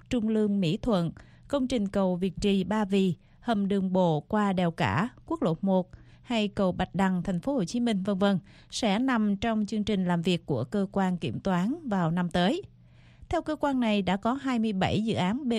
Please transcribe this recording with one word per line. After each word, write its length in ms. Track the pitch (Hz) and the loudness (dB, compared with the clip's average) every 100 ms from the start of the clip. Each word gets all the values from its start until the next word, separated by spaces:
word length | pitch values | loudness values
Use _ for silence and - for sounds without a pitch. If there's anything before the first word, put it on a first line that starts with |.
| - | -4
Trung 180 | 247 214 | -2 0
Lương, 320 | 214 214 202 | 0 0 0
Mỹ 160 | 170 208 | 0 -2
Thuận, 360 | 247 190 165 - - - - | 0 0 0 -6 -16 -20 -6
công 200 | 285 254 | -4 0
trình 200 | 254 196 | -2 -2
cầu 280 | 202 190 175 | 0 0 0
Việt 160 | 190 - | -4 -2
Trì, 240 | 202 196 | 0 2
Ba 200 | 185 214 | 0 -2
Vì, 300 | 202 196 190 - - - | 0 2 2 0 -8 -8
hầm 280 | - 208 196 | -2 0 0
đường 240 | 202 185 | 0 0
bộ 280 | 190 180 151 | 2 2 2
qua 320 | - 214 202 | 0 0 2
đèo 180 | 185 170 | 2 0
Cả, 380 | - 123 113 233 - - | 0 0 0 -2 -6 -8
quốc 160 | 330 | -2
lộ 140 | 202 165 | 0 0
một 300 | 196 185 180 - - - | 0 0 0 -8 -20 -16
hay 260 | - 233 208 | -4 -2 -2
cầu 240 | 208 185 | 0 0
Bạch 220 | 180 185 | 0 -2
Đằng, 280 | 175 190 180 | 0 0 0
thành 180 | 185 175 | -2 -4
phố 140 | - | -2
Hồ 100 | 269 | -2
Chí 160 | 170 240 | -2 0
Minh, 220 | 240 202 | 0 0
vân 160 | 190 190 | 0 2
vân, 200 | 202 185 - - - | 2 2 -2 -18 -14
sẽ 280 | - 220 202 | -4 0 2
nằm 380 | 269 240 208 196 | 2 2 0 0
trong 300 | 233 220 208 | -2 -2 -2
chương 180 | 220 | -2
trình 200 | 208 196 | -2 0
làm 180 | 180 170 | 0 0
việc 240 | 170 175 - | 2 0 0
của 180 | 139 | -2
cơ 220 | - 208 190 | -2 -2 -2
quan 240 | 196 185 180 | 0 0 0
kiểm 240 | 147 - | -4 -4
toán 480 | 196 180 202 339 285 | -2 0 0 -2 -2
vào 220 | 196 160 | 0 0
năm 200 | 175 175 | 0 0
tới. 320 | 180 180 349 - - - - - - - | 2 2 0 -6 -18 -20 -20 -20 -20 -4
Theo 140 | 339 | -4
cơ 140 | 311 302 | -2 -2
quan 240 | 285 262 | 0 0
này, 220 | 226 208 | 2 2
đã 140 | 180 202 | 0 0
có 160 | 226 | 0
hai 260 | 277 269 240 | -2 -2 0
mươi 140 | 220 | 0
bảy 320 | 190 139 170 | 0 0 0
dự 100 | 226 | 0
án 340 | 127 180 247 | 0 0 -2
B 40 | 262 | -2